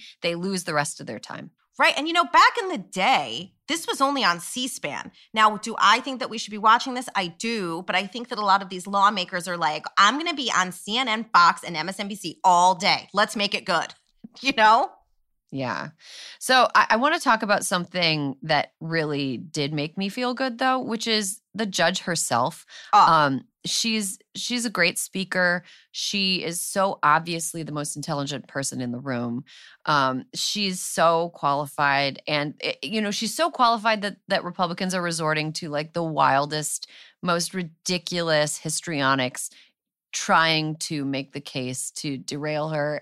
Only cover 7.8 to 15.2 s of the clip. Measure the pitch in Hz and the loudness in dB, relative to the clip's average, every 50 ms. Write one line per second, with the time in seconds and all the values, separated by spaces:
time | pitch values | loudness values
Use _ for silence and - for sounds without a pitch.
7.8 | 185 - 165 185 196 196 - 233 240 - 240 214 208 196 190 196 196 185 190 185 | -4 -2 -2 -2 -2 -4 -8 -12 -10 -8 -6 -2 2 2 2 2 0 -4 -10 -10
8.8 | 175 196 196 202 196 208 214 196 180 - 190 180 170 185 175 175 165 151 151 156 | -6 -2 2 4 4 4 4 0 -2 -4 -4 -6 -4 -4 -4 -2 -2 -2 -2 -4
9.8 | - - - - 196 208 247 294 330 339 330 269 254 220 - 175 185 185 175 - | -8 -2 2 4 4 4 4 2 -2 -4 -4 -4 -4 -2 0 0 0 0 -4 -8
10.8 | - - 208 247 262 240 214 226 226 - - 196 175 170 185 - - - 175 156 | -8 -4 -2 -2 0 0 -2 -2 0 2 4 6 6 6 4 2 -4 -8 -6 -6
11.8 | 156 180 190 - 208 196 202 190 - 165 - - - 185 180 175 175 185 190 170 | -4 -6 -6 -6 -8 -8 -10 -10 -10 -12 -6 0 4 6 6 8 8 6 6 4
12.8 | 190 185 156 123 107 - - 196 214 214 - 233 202 196 - 190 - - 180 160 | 2 0 0 0 -2 -2 0 0 0 0 0 -2 -2 -2 -2 -4 -2 -2 -2 -2
13.8 | - - - _ _ _ _ _ - - _ - - 269 269 240 214 214 220 247 | -2 -4 -10 _ _ _ _ _ -20 -20 _ -6 -4 -2 2 6 6 8 8 6
14.8 | 294 370 - _ _ _ _ _ | 4 2 -4 _ _ _ _ _